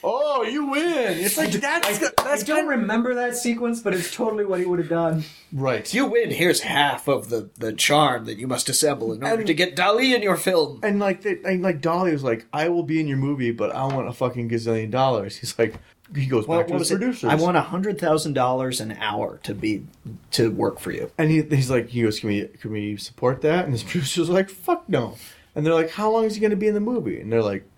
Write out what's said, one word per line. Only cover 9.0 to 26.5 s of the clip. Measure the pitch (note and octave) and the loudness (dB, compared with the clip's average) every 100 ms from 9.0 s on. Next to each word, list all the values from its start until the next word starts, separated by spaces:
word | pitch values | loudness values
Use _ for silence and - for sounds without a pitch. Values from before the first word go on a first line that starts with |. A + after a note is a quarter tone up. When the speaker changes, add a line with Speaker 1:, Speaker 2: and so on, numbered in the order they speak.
| A2+ | -4
Speaker 3:
in | A2 | -4
order | C3+ A3+ | -2 0
Speaker 1:
And | G#3+ | 0
Speaker 3:
to | |
get | D#3 F3+ | 2 0
Dali | D#3 F#3 A3 C4 | 2 2 4 4
in | B3 | 4
your | G#3 E3+ | 2 0
film. | - F3 D3 - | 2 2 2 0
Speaker 1:
And, | G#3+ G3+ | 0 2
like, | G3+ F#3 | 2 0
they, | G#3 F3+ F#3+ | -2 -2 -2
and, | F#3 | 0
like, | F#3 D#3+ | 0 0
Dolly | E3 F3 F3+ | 0 2 2
was | D3 | 2
like, | C3 A2+ - | 0 -2 -4
"I | D3+ E3 | -2 0
will | F3 | 0
be | D#3 D#3+ | 0 0
in | D3+ | 0
your | C3+ | 0
movie, | C3+ C#3+ A#2+ | 0 0 -2
but | A#2 - | 0 -2
I | - C3+ | 0 -2
want | C3+ A2+ | -2 -4
a | |
fucking | A#2 B2+ B2 A#2 | -2 -2 -2 -2
gazillion | A#2 A2+ A2+ A2 | -2 0 -2 0
dollars." | B2 C3 A#2 G2 - | 0 2 0 -4 -8
He's | - - | -10 0
like, | A2+ - - _ _ | -2 -2 -20 _ _
he | C#3+ C3 | -4 2
goes | B2 G#2 | 2 2
Speaker 3:
Well, | E3 | 0
Speaker 1:
back | E3+ | 2
to | |
Speaker 3:
what | F3+ | 0
Speaker 1:
his | D#3+ | 0
Speaker 3:
was | G3 | 0
it? | |
Speaker 1:
producers. | B3 - A#2+ | 0 0 2
Speaker 3:
"I | D#3 | 2
want | E3+ E3+ | 4 2
a | |
hundred | - F3 G3+ F#3+ | 0 -4 -2 0
thousand | E3+ D#3 D#3 | 2 2 2
dollars | C3 B2+ B2+ C3 B2 | 0 2 2 -2 -4
an | A2 G#2 | -6 -4
hour | G#2+ G#2 G#2+ - | -4 -2 -4 -6
to | - | -10
be, | G#2 A2 G2+ - - - G#2+ - | -4 -2 -2 -6 -16 -16 -16 -6
to | - A2+ | 0 2
work | G2 A2 - | 2 -2 -2
for | F2+ | -8
you." | - - - | -8 -8 0
Speaker 1:
And | D#3 | 4
he, | D#3 | 4
he's | D3 C#3 B2+ | 4 2 2
like, | B2+ A2+ | 0 0
he | A#2+ | 0
goes, | A2 G#2+ | 0 0
"Can | A2 | -2
we, | G2+ - - | -2 -4 -10
can | G#2+ | -8
we | G#2+ G#2 G#2 | -6 -4 -6
support | - - B2 C3+ | -12 -2 0 2
that?" | D3+ F3 | 2 2
And | E3+ | 0
his | A#2+ | -4
<laughs> | - | -2
producer's | F3+ C3+ E3+ E3+ | -4 -2 -2 2
like, | F#3 F#3+ | 2 0
"Fuck | - - F4 - | -4 -2 -2 0
no." | D3+ A2 - - - _ | -2 -2 -8 -20 -20 _
And | - | -2
they're | D#3 | 2
like, | E3 D#3+ | 2 2
"How | G3 G#3+ | 0 0
long | A3+ | 2
is | A3 | 0
he | G3+ | 2
gonna | G#3+ | 0